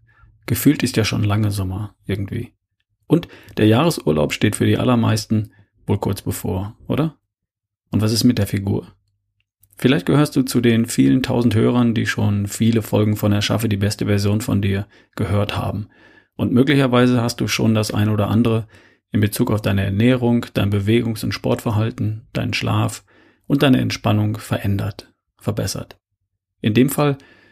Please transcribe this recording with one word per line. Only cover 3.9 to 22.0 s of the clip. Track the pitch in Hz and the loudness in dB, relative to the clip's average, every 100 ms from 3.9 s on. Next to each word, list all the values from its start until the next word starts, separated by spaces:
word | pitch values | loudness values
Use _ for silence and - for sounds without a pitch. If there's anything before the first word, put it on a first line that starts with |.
| - - 76 73 | 0 -2 0 0
steht | - 107 104 | 0 -2 0
für | 107 | 0
die | 107 | 2
allermeisten | 113 120 113 110 - 110 104 - _ _ - | 2 2 2 0 0 -2 -2 -10 _ _ -4
wohl | 101 | -2
kurz | - 98 | -2 -4
bevor, | - 101 - 92 104 - - | -6 -8 -6 -6 -6 -10 -4
oder? | - 160 - _ _ _ _ _ _ _ | -2 -2 -6 _ _ _ _ _ _ _
Und | 104 | -2
was | 107 | 0
ist | 113 | 2
mit | 120 113 | 2 2
der | 101 | 0
Figur? | 104 98 101 - _ _ _ _ _ _ _ _ - | -2 -2 -4 -6 _ _ _ _ _ _ _ _ -4
Vielleicht | 123 147 - | 0 0 2
gehörst | 139 147 - | 2 2 0
du | |
zu | 131 127 | 0 2
den | 120 113 113 | 2 2 2
vielen | - 135 131 | 2 2 2
tausend | 123 123 120 | 2 0 2
Hörern, | 104 120 123 120 | 2 2 2 2
die | 110 107 | 0 -2
schon | - 104 104 101 | -2 0 0 -4
viele | - 113 113 | 0 2 2
Folgen | 107 107 107 107 | 0 0 2 0
von | 107 | 0
Erschaffe | 104 101 113 113 | 0 0 -2 0
die | 101 | 0
beste | 101 - 107 | -2 -2 -2
Version | 104 101 104 | 0 0 -2
von | 104 101 | 0 0
dir | 101 98 101 _ _ - | 0 -2 -6 _ _ -6
gehört | 90 101 101 - | -2 0 -2 -4
haben. | 98 101 104 _ - _ _ - | -4 -6 -10 _ -20 _ _ -6
Und | 104 | 0
möglicherweise | 117 135 139 135 123 127 123 | 2 4 4 4 4 4 2
hast | 117 - | 0 -2
du | 110 | -4
schon | - 113 | 0 2
das | 110 107 | 2 0
ein | 104 107 | 0 0
oder | 107 101 | 0 2
andere | 104 117 113 110 - _ _ _ | 2 2 0 -2 -14 _ _ _
in | - | 0
Bezug | 104 - 123 | 0 0 0
auf | 107 | 0
deine | 104 98 | 0 0
Ernährung, | 101 98 120 127 120 120 - | 0 2 2 2 2 0 -2
dein | - 101 | -2 0
Bewegungs- | 101 98 117 117 110 113 | 0 2 2 0 -4 -6
und | |
Sportverhalten, | 107 127 120 - 104 110 - | -4 -2 -2 -2 -2 -2 -4